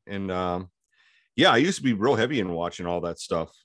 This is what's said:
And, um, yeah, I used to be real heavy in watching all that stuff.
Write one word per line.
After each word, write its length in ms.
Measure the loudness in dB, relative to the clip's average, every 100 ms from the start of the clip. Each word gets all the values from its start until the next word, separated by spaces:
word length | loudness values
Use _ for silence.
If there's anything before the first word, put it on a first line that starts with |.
| -12
And, 240 | -8 -4
um, 400 | -2 -2 -4 -8 _ _ _ _ _ _
yeah, 160 | 2 4
I 60 | 6
used 220 | 4 0
to 40 |
be 120 | 0
real 200 | 2 2
heavy 240 | 2 2 0
in 120 | -2
watching 340 | -4 -6 -6 -4
all 140 | -4
that 180 | -4 -8
stuff. 320 | -6 -4 -4 _